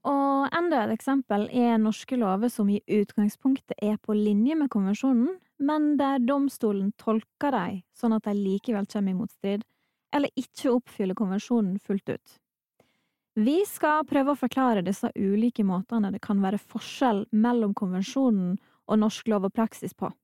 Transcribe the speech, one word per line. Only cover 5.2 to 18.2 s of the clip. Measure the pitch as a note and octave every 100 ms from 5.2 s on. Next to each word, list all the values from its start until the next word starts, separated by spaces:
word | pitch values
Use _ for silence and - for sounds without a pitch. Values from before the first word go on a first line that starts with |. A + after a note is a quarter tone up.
| C4+ F#4 _ _
men | C#4+ D4+ D4 C#4+
der | C#4 C4+
domstolen | A#3+ C#4+ C#4 - A3 G3+ G3 -
tolker | - A3 - _ C#4+
dem | B3 F3+ F#3+ _
sånn | - A#3 A3
at | G#3+
de |
likevel | G3+ G3 G3 - G#3 G3+
kommer | G#3+ G3
i |
motstrid, | F#3 - - G3 G3+ - _ _ _ _
eller | D4 C#4+
ikke | - - - C#4
oppfyller | B3 - - F#3+
konvensjonen | F#3 G3 G3 - A#3+ G3 G3
fullt | - G3 - -
ut. | _ _ _ _ _ _ _ _ _ _ _ -
Vi | A3 D#4+
skal | G4+ - D#4 D4+
prøve | - D4 C4+
å | C#4+
forklare | B3 - C4 G#3+
disse | F3+ G3+ A#3+
ulike | - G3 G#3 A#3+ -
måtene | G3 F3+ - A#3 G3+
det | G3
kan | - G3
være | F#3+ G3
forskjell | - A#3 - - C4 G3+ G#3+
mellom | G#3+ A#3 B3 G#3
konvensjonen | G3+ F#3+ F#3 G3 C4+